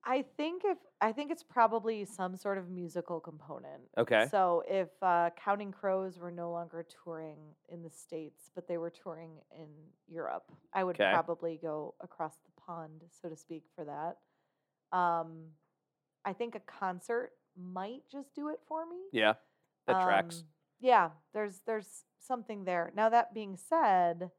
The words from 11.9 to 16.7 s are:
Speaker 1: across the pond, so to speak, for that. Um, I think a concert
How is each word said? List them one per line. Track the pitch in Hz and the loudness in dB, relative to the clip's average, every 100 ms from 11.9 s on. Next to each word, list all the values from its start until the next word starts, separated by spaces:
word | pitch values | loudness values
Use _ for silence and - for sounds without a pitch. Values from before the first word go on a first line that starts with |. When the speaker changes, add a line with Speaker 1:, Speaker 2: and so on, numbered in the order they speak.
| - | -12
Speaker 1:
across | 185 - 156 - | -18 -8 -10 -10
the | _ _ | _ _
pond, | - 170 160 156 170 _ | -14 -12 -12 -16 -20 _
so | 175 | -12
to | 160 | -12
speak, | _ 160 156 | _ -14 _
for | - | -14
that. | 151 147 160 - _ _ _ _ _ _ _ 185 | -10 -6 -6 -8 _ _ _ _ _ _ _ 2
Um, | 175 170 160 160 160 156 _ _ _ _ _ _ | 4 2 -2 -10 -18 -20 _ _ _ _ _ _
I | 202 | -10
think | 185 233 | -6 -6
a | 220 | -6
concert | 208 | -14